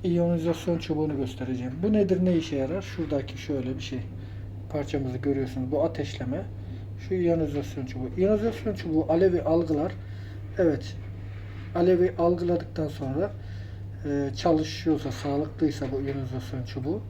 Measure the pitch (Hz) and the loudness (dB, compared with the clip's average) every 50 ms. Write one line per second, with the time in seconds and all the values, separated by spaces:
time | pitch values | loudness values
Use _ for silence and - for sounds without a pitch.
0 | - 180 170 170 170 170 175 165 160 170 165 - - 180 170 160 - - 156 151 | 2 4 4 4 4 4 2 2 2 2 0 2 2 0 0 0 0 -2 0 0
1 | 156 151 147 135 131 127 - - 131 127 127 120 123 127 135 160 180 214 214 214 | 2 0 0 0 -2 -4 -4 -6 -4 -4 -2 -2 -4 -4 -4 0 2 4 6 6
2 | 196 180 185 180 180 180 175 160 160 - 147 135 135 135 165 196 185 - - - | 6 6 4 4 6 4 4 4 2 2 0 0 0 0 -2 -4 -4 -6 -4 -4
3 | 160 147 147 139 131 - - - - - 147 135 123 127 131 - - - 135 120 | -2 0 0 0 -2 -2 -8 -8 -4 -2 -2 -2 -2 -2 -4 -4 -6 -6 -6 -6
4 | 101 - - - - - - - - - - - - - - 147 143 - - 139 | -6 -8 -10 -10 -10 -10 -10 -10 -10 -10 -10 -10 -8 -4 -4 -4 -2 -2 -2 -2
5 | 131 127 127 127 - 143 135 135 131 127 - 131 127 127 151 139 156 170 - - | -2 -2 -4 0 0 0 2 2 0 -2 -2 -4 -2 0 2 2 2 2 0 -2
6 | 147 - - - 127 - 131 - - - - - - - - - - - - - | -4 -4 -4 -4 -4 -2 -2 -4 -4 -6 -8 -10 -10 -10 -10 -10 -10 -10 -10 -10
7 | - - 190 185 175 170 165 165 156 143 143 147 135 - - 147 127 123 127 127 | -4 -2 0 2 4 4 4 4 2 0 0 -2 -4 -4 -6 -6 -6 -6 -4 -6
8 | 131 123 - 175 185 196 214 208 214 233 214 - - 220 202 - - 175 156 156 | -6 -4 0 2 4 4 4 4 2 0 -2 -2 -4 -4 -4 -2 -2 2 2 2
9 | 156 - 160 170 190 190 175 170 - 151 160 175 170 156 156 147 160 185 - - | 4 4 4 6 6 6 6 4 2 4 4 4 4 2 2 2 2 0 -2 -6
10 | - - - - - - - - - - - - 180 160 143 - - - - - | -10 -10 -10 -10 -10 -10 -10 -10 -10 -6 0 4 4 4 4 2 -2 -6 -8 -8
11 | - - - - - - - - - - - - - - - 175 175 180 185 170 | -8 -8 -8 -8 -10 -10 -10 -10 -10 -10 -10 -10 -10 -4 0 4 6 6 6 6
12 | 180 180 - - 170 175 175 170 175 175 175 170 - - - 165 156 143 - - | 6 2 4 4 4 4 4 4 2 2 2 0 0 -4 -2 -2 -2 -2 -2 -4
13 | 143 131 135 151 190 208 - - - - - - - - - - - - - - | -4 -2 0 0 0 0 -2 -8 -10 -10 -8 -8 -10 -10 -10 -10 -10 -10 -10 -6
14 | - 147 143 143 139 135 - - - 175 160 156 156 - - - - 165 156 139 | -2 0 0 0 0 0 -2 0 4 4 4 4 2 -2 -4 -2 2 2 2 2
15 | - 139 - - - 143 143 143 151 151 - - 160 147 - - 139 131 135 135 | 0 -4 -6 -2 -2 0 0 0 0 -2 0 2 2 2 2 0 -4 -2 -2 -2
16 | 139 139 139 139 135 127 131 127 - - 135 131 123 - - 131 127 147 180 220 | -2 -2 -2 -2 -4 -4 -4 -6 -6 -6 -6 -6 -6 -6 -6 -4 -2 -2 -2 -2
17 | - | -4